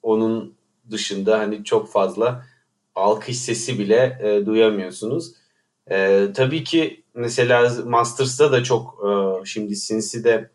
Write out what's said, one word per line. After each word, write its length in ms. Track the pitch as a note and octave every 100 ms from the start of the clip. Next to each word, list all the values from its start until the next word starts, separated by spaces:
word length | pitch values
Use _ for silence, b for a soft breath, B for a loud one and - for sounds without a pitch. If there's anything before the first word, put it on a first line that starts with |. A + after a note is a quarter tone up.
onun 580 | A2+ A2 A2+ A2+ G2+ _ _ _ A#2
dışında 480 | G#2+ - G2 G2 A2
hani 240 | G#2 G#2
çok 280 | G#2 A2+ G#2+
fazla 540 | G#2 F#2+ G2+ A#2 B2+ B B B _ _ -
alkış 420 | G2+ G#2+ - B2
sesi 420 | - A2 - G#2+
bile, 400 | G2+ A2+ B2+ B2
e, 220 | G#2 G#2 G2+
duyamıyorsunuz. 880 | A2 A2 G2+ F#2 - G#2+ D3+ E3 b b b b _ _
E, 360 | G2 F#2+ G2 G2+
tabii 300 | G2+ C3 D#3
ki 400 | - E3 D#3 - _
mesela 580 | - A#2+ A#2 B2 A#2+ A#2+ A#2 A#2
Masters'ta 640 | A#2 A#2+ - B2+ - D3
da 120 | C3
çok, 420 | B2 A#2 - - G2+
e, 400 | G2+ G2 F#2+ G2
şimdi 300 | A2 G#2 G2+
Cincy'de 760 | - A2 G#2 A#2 A#2 A2+ -